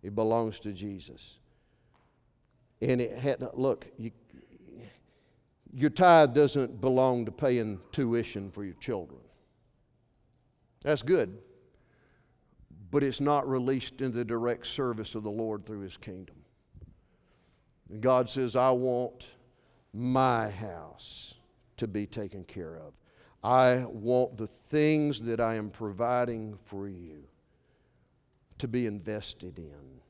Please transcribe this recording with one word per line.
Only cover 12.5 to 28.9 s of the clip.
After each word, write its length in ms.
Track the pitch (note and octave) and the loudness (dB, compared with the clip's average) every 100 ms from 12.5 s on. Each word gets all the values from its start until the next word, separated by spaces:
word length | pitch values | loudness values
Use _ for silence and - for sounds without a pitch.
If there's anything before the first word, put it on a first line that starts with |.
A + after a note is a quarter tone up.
| _ - D#2+ G2 | _ -20 -20 -4
but 120 | C#3+ | 0
it's 180 | C#3+ A#2+ | 0 -2
not 280 | C#3+ D3 C3+ | 0 0 0
released 520 | C3 B2 C3+ - - | -2 0 -2 -6 -8
in 120 | C3 | -6
the 120 | A#2 | -4
direct 420 | A2+ A#2 A#2+ A#2+ - | -4 -2 -2 -4 -6
service 480 | - C3 A2 G#2+ | -4 -4 -4 -8
of 100 | A2+ | -8
the 60 | G#2+ | -8
Lord 360 | G#2 A2+ G#2 G#2 | -6 -6 -6 -10
through 140 | G#2+ | -12
His 160 | G2 - | -12 -14
kingdom. 400 | - F#2 F2+ - _ _ _ - - _ _ _ _ _ _ _ _ _ - | -16 -16 -16 -20 _ _ _ -20 -20 _ _ _ _ _ _ _ _ _ -18
And 100 | G#2 | -2
God 300 | B2 B2+ A#2+ | 2 4 2
says, 260 | C3+ B2+ B2 | -2 0 2
"I 140 | B2+ | 4
want 560 | B2+ B2+ B2 B2 - - - _ _ _ _ _ | 4 2 0 -2 -8 -20 -20 _ _ _ _ _
my 580 | G2+ B2 C3 C3 A#2 A2 | -6 0 4 4 2 -2
house 840 | G2 G#2+ E2+ D#2 - - - - - _ _ _ - | -6 -10 -12 -16 -18 -18 -16 -18 -20 _ _ _ -8
to 100 | A2 | -6
be 200 | G2+ G#2 | -4 -6
taken 380 | A#2 G2+ G2 | -8 -10 -12
care 320 | F2 - E2 E2 | -14 -12 -12 -12
of. 180 | D2+ - _ _ _ _ | -18 -20 _ _ _ _
I 420 | A2 B2+ B2+ B2+ | 4 6 6 4
want 520 | B2 A2+ G#2+ B2 B2+ A2 | 0 -6 0 2 2 -4
the 100 | A2 | -10
things 720 | - _ D3+ D3+ D#3 D3 A#2+ | -10 _ 2 4 4 2 0
that 160 | A2+ A2+ | -4 0
I 160 | A2+ A2+ | 0 0
am 140 | G#2 | -6
providing 840 | - A2 F#2+ A#2 B2 B2 A2+ A2 G#2 | -8 -8 -2 0 0 0 -4 -8 -14
for 240 | - G2 G2+ | -14 -10 -10
you 360 | F#2 E2+ D2+ C#2 _ _ _ _ _ _ _ _ _ _ _ _ - | -12 -16 -18 -20 _ _ _ _ _ _ _ _ _ _ _ _ -12
to 100 | B2 | -6
be 180 | B2 | -2
invested 720 | A#2 | -2